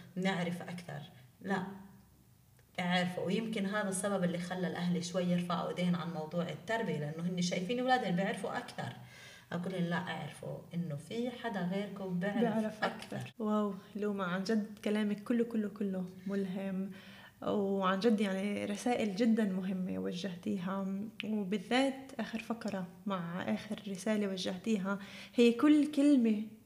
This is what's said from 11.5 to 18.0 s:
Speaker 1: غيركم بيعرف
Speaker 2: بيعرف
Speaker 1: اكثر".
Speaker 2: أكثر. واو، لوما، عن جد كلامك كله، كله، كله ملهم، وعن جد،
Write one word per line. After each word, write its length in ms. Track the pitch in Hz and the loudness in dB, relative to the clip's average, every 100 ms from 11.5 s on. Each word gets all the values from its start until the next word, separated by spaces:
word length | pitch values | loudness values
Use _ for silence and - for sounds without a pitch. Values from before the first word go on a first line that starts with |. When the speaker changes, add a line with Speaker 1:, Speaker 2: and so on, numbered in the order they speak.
| 196 | -2
Speaker 1:
غيركم 600 | 175 196 208 - 185 175 | -2 -2 -4 -6 -4 -2
بيعرف 200 | 202 208 | 0 2
Speaker 2:
بيعرف 440 | 233 220 214 - | 2 2 -2 -2
Speaker 1:
اكثر". 340 | - - - 202 | -4 -4 -8 -8
Speaker 2:
أكثر. 160 | 123 - | -8 -4
واو، 340 | 214 214 208 190 - 196 | 0 2 2 -4 -8 -4
لوما، 280 | 208 196 | -2 0
عن 200 | 180 185 | 0 0
جد 360 | 190 220 202 - | 2 0 0 -4
كلامك 400 | 208 214 208 208 | 0 2 2 0
كله، 200 | - 233 | 2 2
كله، 260 | 233 220 202 | 2 0 -2
كله 360 | - 202 185 180 - 190 | -2 -2 -2 -4 -8 -4
ملهم، 640 | 196 185 196 196 190 196 - - - - - - | -2 -2 -2 -2 -2 -4 -8 -16 -18 -20 -8 0
وعن 520 | 208 196 196 185 | 2 2 4 4
جد، 220 | 190 | 6